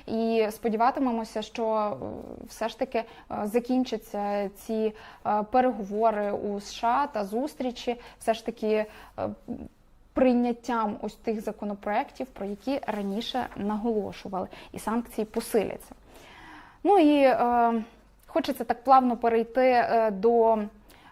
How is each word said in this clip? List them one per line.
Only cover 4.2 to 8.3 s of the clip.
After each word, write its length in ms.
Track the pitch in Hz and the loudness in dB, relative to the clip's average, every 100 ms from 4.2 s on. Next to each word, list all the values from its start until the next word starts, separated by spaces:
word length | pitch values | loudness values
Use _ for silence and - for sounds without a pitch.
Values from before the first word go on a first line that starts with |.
| 202 202 196 | -4 -2 -4
ці, 460 | 202 - 220 214 214 - - - | -8 -6 -2 -2 -4 -14 -10 -2
е, 160 | 208 208 | -2 2
переговори 840 | 254 254 220 196 208 226 208 202 | 2 2 0 -6 0 2 2 -2
у 280 | 202 208 202 | -2 -4 -6
С 120 | 202 | -8
Ш 160 | - 233 | -4 0
А 180 | 254 285 | 0 0
та 180 | - | -4
зустрічі 760 | 196 220 294 - 254 240 - 233 - - | -4 -4 -4 -4 -6 -6 -6 -6 -10 -8
все 160 | - | -2